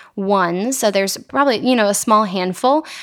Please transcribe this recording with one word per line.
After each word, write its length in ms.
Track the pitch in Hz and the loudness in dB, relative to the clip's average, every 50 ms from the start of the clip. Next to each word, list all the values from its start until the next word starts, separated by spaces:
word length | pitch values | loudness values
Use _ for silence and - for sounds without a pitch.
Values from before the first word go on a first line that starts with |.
| - - _ | -20 -16 _
one. 580 | - 196 190 202 196 180 170 170 180 196 247 269 | -6 -2 0 0 2 2 0 0 -2 -2 -2 -4
So 180 | - - 214 | 0 -2 0
there's 260 | 196 196 196 196 - | 0 0 0 -2 -4
probably, 420 | - - _ - 269 285 285 240 208 | -8 -10 _ -2 0 2 2 2 0
you 160 | - 247 254 | 2 2 2
know, 140 | 240 214 202 | 2 2 2
a 60 | 208 | 0
small 300 | - - - 220 214 220 | 0 2 2 2 2 2
handful 640 | 196 180 196 180 185 180 - - 254 277 311 311 - - - | 2 -2 -4 -4 -4 -4 -2 0 2 2 2 0 -4 -12 -16